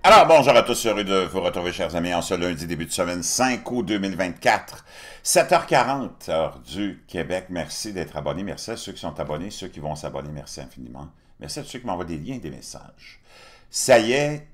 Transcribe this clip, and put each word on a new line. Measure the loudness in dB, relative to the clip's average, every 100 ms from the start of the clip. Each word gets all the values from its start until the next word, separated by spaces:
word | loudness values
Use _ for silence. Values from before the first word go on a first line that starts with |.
| 10
Alors, | 10 10
bonjour | 8 10 6
à |
tous, | 6 0 0
heureux | 0
de | 2 2 2
vous | 0
retrouver, | -2 -2 -4
chers | -4 -4 -2
amis, | 0
en | -2
ce | -2 -2
lundi, | -2 -4 -6
début | -6 -6
de |
semaine, | -4 -4 -4
cinq | -4 0 0 -2 -4
août | -6
deux | -2 -2
mille | -2 -4
vingt-quatre, | -4 0 2 2 -2 -20 -20 -20 -20 -10
sept | 0 2 4
heures | 2 4
quarante, | 2 2 -2 -6 -12 -4
heure | -2 -2 -6
du | -14 -8 -8 -8 _
Québec. | -8 -4 -6 -6
Merci | -8 -8 -8 -8
d'être | -8 -8 -6
abonné, | -6 -6
merci | -8 -10 -10
à | -10
ceux | -12
qui | -10
sont | -10 -8
abonnés, | -8 -8 -8
ceux | -12 -14
qui | -10
vont | -10 -8
s'abonner, | -10 -10 -12
merci | -14 -14 -16
infiniment. | -16 -18 -18 -16 -18 _ _ _
Merci | -14 -12
à |
ceux | -12 -12
qui | -8
m'envoient | -8 -6
des | -10
liens, | -10 -12
des | -12
messages. | -16 -18 -20 -20 _ -20 -20 _ -20 -20 -20 _
Ça | -6 4 4
y | 6
est, | 0 -2 -6 -14